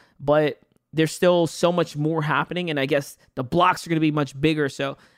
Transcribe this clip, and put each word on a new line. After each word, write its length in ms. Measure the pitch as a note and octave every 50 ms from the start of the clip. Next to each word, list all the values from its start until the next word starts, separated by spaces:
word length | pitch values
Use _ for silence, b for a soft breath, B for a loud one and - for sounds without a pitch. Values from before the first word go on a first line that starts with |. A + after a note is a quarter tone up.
| b b b b
but 400 | C#3 C#3+ D3 D3+ D#3 C#3+ A#2+ - _ _ _ _ _ _ -
there's 180 | C#3+ D#3+ D#3 -
still 340 | - - F3 F3+ F3 E3+ D3+
so 240 | - - - E3+
much 240 | F3 F3 E3+ E3 -
more 260 | D3 D3 D#3 E3 D#3+
happening. 480 | D3+ D3+ D3 C3+ D3 - - F3+ F3+ E3+
And 100 | D#3 C#3+
I 60 | C3+
guess 320 | C3+ D3+ C#3+ C#3+ - - - b b b
the 80 | - C3
blocks 420 | A#2+ - E3+ F3 F#3 F3 - - E3+
are 20 |
gonna 120 | E3 D#3+
be 100 | D#3+ D#3
much 280 | D3 D3+ D3 C3 - C3+
bigger. 280 | C#3+ D#3 D#3+ D3+ D3 C#3
So 300 | - - C#3 C#3 C#3+ - b b b